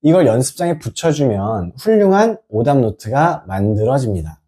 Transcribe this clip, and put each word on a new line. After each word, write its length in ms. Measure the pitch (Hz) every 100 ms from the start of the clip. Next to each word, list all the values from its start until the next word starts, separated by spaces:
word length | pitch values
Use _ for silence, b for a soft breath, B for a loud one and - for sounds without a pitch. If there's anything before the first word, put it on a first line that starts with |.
이걸 260 | 151 175 147
연습장에 520 | 110 127 - 175 160
붙여주면 920 | - - 165 147 139 104 98 110 87 131
훌륭한 600 | - 220 196 196 220 220 _
오답 300 | 107 123 139
노트가 680 | 113 101 110 131 165 165 -
만들어집니다. 920 | 95 101 107 107 135 123 95 78 78